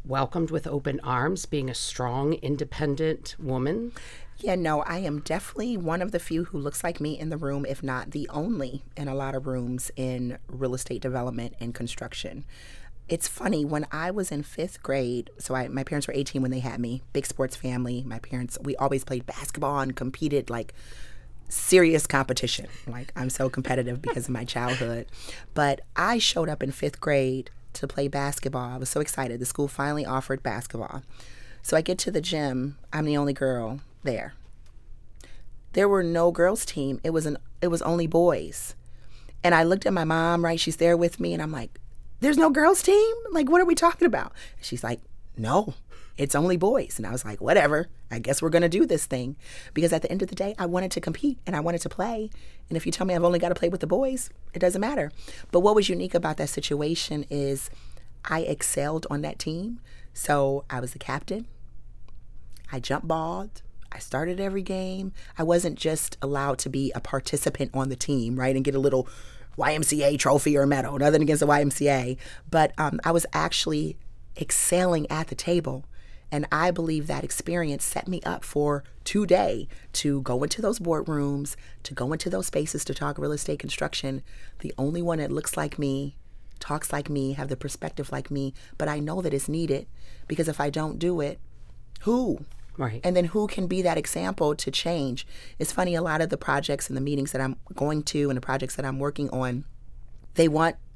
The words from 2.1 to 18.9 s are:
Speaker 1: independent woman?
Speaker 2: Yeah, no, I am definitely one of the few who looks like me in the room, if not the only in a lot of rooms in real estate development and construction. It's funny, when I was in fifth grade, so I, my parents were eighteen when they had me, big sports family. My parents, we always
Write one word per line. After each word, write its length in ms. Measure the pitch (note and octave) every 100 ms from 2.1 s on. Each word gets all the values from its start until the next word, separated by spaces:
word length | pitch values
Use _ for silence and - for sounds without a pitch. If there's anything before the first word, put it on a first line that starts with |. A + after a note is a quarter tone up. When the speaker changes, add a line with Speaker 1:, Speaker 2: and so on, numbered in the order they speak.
| B2+ C#3+
Speaker 1:
independent 1000 | E3 C3 C#3+ D3 - D3 C#3 D#3+ - - -
woman? 540 | C#3+ C3 C3+ G3+ A#3+ - - - - -
Speaker 2:
Yeah, 180 | - F#3
no, 260 | D#3+ D3+
I 160 | D3+ E3+
am 220 | F#3 D3
definitely 580 | - D#3+ - - A#3 A3
one 240 | E3 E3+
of 100 | F3
the 80 | F3
few 260 | - D#3+ F3
who 120 | D#3
looks 260 | C#3+ -
like 160 | F3 E3+
me 180 | D3+ D3+
in 120 | D#3
the 80 | D#3+
room, 280 | C#3+ C#3 C#3
if 160 | C3+
not 280 | C3+ B2+ -
the 160 | D3 C#3+
only 540 | D3 F3+ G#3 C3 C#3 - -
in 100 | C#3+
a 80 | C3+
lot 200 | C3+ C3+
of 120 | C3+
rooms 440 | B2+ A#2+ B2+ - -
in 420 | C3 B2+ B2 - -
real 260 | B2+ C3
estate 280 | B2+ - B2
development 520 | C3 B2+ B2 A#2+ A#2+ -
and 140 | A#2
construction. 720 | A#2 A#2+ - - - - - - - - - - - -
It's 220 | E3+ -
funny, 340 | - F#3+ E3
when 220 | D3 D3+ D3
I 180 | D3+ E3+
was 180 | G3+ F#3
in 140 | D3
fifth 400 | D3 - F3+ -
grade, 460 | - C#3 B2 B2 A2+ -
so 160 | -
I, 140 | C3 B2+
my 160 | C3+
parents 240 | C3 D3 -
were 60 |
eighteen 280 | C#3 C#3 C3+
when 100 | C3
they 80 | C3
had 200 | B2 A#2+
me, 220 | A#2+ B2+ -
big 120 | C#3+ -
sports 300 | - C3 -
family. 480 | C3 B2 B2 B2 C3
My 140 | A2+
parents, 380 | - B2+ B2 -
we 140 | C3+ -
always 280 | C#3